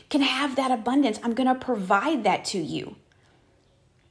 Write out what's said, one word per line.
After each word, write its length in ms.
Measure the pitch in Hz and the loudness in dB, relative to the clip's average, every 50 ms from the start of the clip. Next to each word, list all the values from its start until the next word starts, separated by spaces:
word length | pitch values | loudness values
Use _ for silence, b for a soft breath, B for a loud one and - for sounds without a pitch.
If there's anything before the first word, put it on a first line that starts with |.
| B B | B B
can 120 | - 277 | 0 2
have 340 | 277 262 254 262 294 277 247 | 2 2 0 0 -2 -2 0
that 140 | 277 269 254 | 0 0 0
abundance. 500 | 254 226 214 240 254 294 269 226 214 - - | 0 0 0 0 2 4 4 2 2 -2 -2
I'm 100 | 240 226 | -2 0
gonna 220 | 254 254 254 254 | 2 2 2 2
provide 680 | 254 - 254 247 208 185 180 202 202 220 302 330 240 208 | 0 -2 -2 -2 -2 0 2 2 2 2 2 0 0 2
that 220 | 190 170 - - | 0 0 0 -2
to 140 | - - 185 | -4 -6 -4
you." 360 | 156 - 156 151 - - - - _ _ _ b b b b b b b b b _ _ _ _ _ _ _ _ _ _ | -4 -6 -6 -8 -8 -10 -14 -18 _ _ _ b b b b b b b b b _ _ _ _ _ _ _ _ _ _